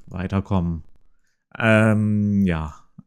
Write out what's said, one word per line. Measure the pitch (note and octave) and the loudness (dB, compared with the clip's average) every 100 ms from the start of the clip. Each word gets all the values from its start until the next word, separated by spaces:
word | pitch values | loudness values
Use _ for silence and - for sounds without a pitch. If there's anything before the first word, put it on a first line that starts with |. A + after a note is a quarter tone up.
| - | -12
weiterkommen. | F#2 F#2 G2 F#2+ G2 E2+ E2 - - - _ _ _ _ - | -10 -4 -4 -2 -2 -2 -6 -12 -20 -20 _ _ _ _ -2
Ähm, | A2+ A2 A2 G#2+ G#2+ G#2 G#2 G2+ G2 | 2 4 4 2 0 0 0 0 0
ja, | D#2+ D#2 - _ - | 0 -6 -12 _ -20